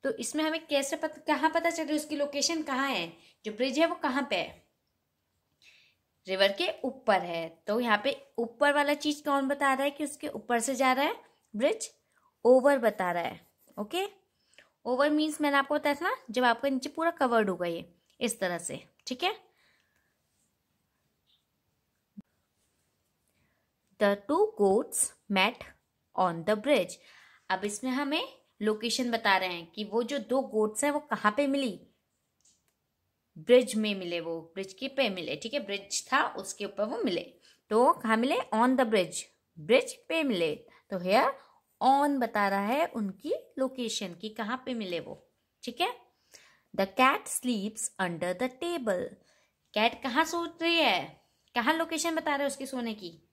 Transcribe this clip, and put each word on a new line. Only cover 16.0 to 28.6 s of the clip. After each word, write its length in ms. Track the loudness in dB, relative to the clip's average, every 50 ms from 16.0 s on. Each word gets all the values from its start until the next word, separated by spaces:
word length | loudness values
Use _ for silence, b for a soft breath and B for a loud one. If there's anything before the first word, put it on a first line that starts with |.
| -2 -4
ना, 80 | -4 -4 -8 -6
जब 120 | -2 2 4
आपका 260 | 4 2 2 0 -2
नीचे 200 | -2 -2 -4 -6
पूरा 220 | -6 -2 -2 -2
कवर्ड 380 | 0 2 0 2 4 4 2 2
होगा 180 | 0 -2 -2 -4
ये 260 | -4 -6 -8 -14 _ _ _ _ _ _
इस 200 | -4 -4 -4 -2
तरह 180 | -4 -4 -4 -4
से, 260 | -6 -8 -10 -10 -12 _ _ _ _ -10
ठीक 160 | -8 -4 -2
है? 240 | -4 -4 -4 _ _ _ _ _ _ _ _ _ _ _ _ _ _ _ _ _ _ _ _ _ _ _ _ _ _ _ _ _ _ _ _ _ _ _ _ _ _ _ _ _ _ _ _ _ _ _ _ _ _ _ _ _ _ _ -20 -20 _ _ _ _ _ _ _ _ _ _ _ _ _ _ _ _ _ _ _ _ _ _ _ _ _ _ _ _ _ _ _ _ _ _ _
"The 160 | 2 2 2 2 0 -2
two 100 | 2 2 2 2 2 2
goats 440 | 4 4 4 4 2 0 -2 -2 -2 -2 -4 _ _ _
met 320 | 2 2 2 2 0 -4 -16 -20 -20 _ _ _ _ _ _ _ _
on 280 | 0 0 0 0 -2 0
the 120 | 0 0 0 2
bridge।" 300 | 2 2 2 2 -2 -6 -18 b b b b b b b b b _
अब 160 | -4 -4 -4
इसमें 260 | -6 -8 -6 -6 -4
हमें 460 | -4 -2 -2 -2 -2 -4 -4 -6 -10 -20 _ _ _ _